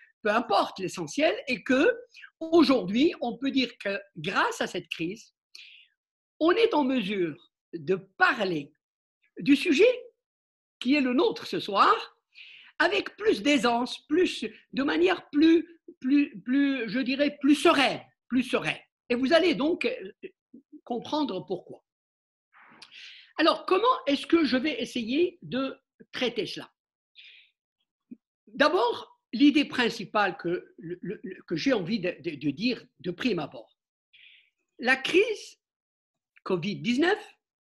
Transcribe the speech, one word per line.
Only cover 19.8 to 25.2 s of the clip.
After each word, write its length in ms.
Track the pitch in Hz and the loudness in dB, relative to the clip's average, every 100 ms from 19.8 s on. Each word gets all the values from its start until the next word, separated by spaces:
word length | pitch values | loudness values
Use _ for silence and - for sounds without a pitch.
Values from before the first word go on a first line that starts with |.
euh, 460 | 233 - 190 - - - _ - _ 302 | -2 -4 -10 -16 -20 -20 _ -20 _ -20
comprendre 600 | - 240 - 302 277 185 | -10 -10 -4 -4 -2 -4
pourquoi. 400 | 160 185 - - _ _ _ _ _ _ _ _ - - - - - - - - | -8 -10 -10 -20 _ _ _ _ _ _ _ _ -20 -20 -20 -20 -20 -20 -20 0
Alors, 300 | 311 311 - | 2 2 0
comment 200 | 381 466 523 - | 0 2 0 0
est-ce 200 | 277 - | -4 2
que 180 | 339 | 2
je 120 | 294 254 | 2 0
vais 260 | 294 277 | -2 -6
essayer 560 | 247 247 220 269 | -8 -8 -4 0